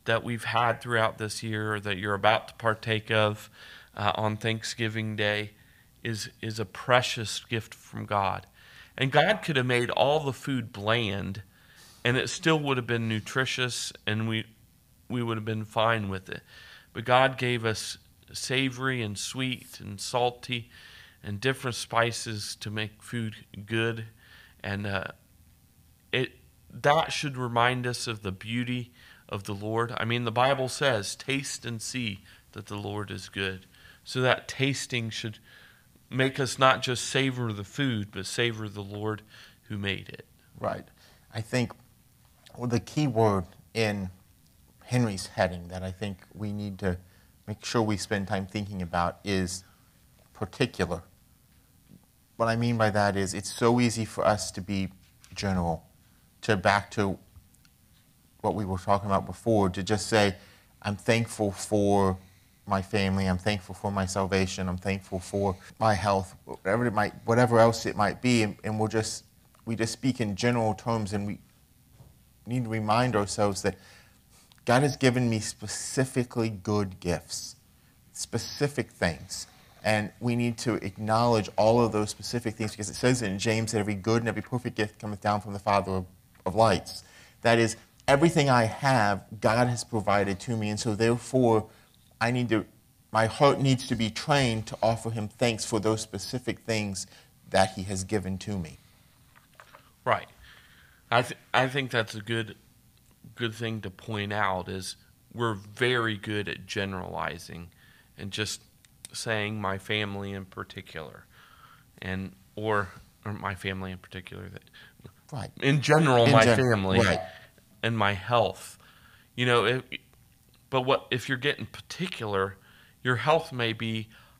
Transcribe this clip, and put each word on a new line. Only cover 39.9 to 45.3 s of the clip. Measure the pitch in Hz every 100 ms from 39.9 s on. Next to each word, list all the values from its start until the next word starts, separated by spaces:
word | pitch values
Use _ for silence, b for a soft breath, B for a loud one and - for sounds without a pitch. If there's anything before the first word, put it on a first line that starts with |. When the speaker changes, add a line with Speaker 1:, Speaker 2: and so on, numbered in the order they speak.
| 98 101
Speaker 1:
it. | - - _ _ -
Speaker 2:
Right. | 101 101 - _ b b b
I | 113
think | 110 127 120 - _ _ _ _ _ _ - -
the | 123 117
key | - - 151
word | 113 113 98 87 - -
in | 110 110 101 92 - _ _ _ _ _ _
Henry's | - 123 117 95
heading | -